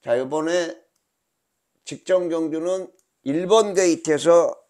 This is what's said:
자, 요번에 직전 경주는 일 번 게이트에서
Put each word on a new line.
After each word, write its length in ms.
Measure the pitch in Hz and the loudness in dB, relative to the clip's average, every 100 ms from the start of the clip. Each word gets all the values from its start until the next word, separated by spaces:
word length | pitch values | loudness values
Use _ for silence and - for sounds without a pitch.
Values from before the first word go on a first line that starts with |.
자, 160 | - 120 | 0 -2
요번에 640 | 131 151 156 175 165 - _ _ _ _ _ _ _ _ _ _ - | 0 -4 -2 -2 -4 -8 _ _ _ _ _ _ _ _ _ _ -18
직전 440 | 143 - 185 175 | -16 -2 0 0
경주는 640 | 165 160 156 170 190 185 _ _ _ | -4 -4 -6 -6 -6 -8 _ _ _
일 240 | 135 151 180 | -6 -4 2
번 260 | 220 208 | 2 2
게이트에서 880 | 185 185 165 160 147 147 170 147 - _ | 2 2 0 0 0 4 4 4 -4 _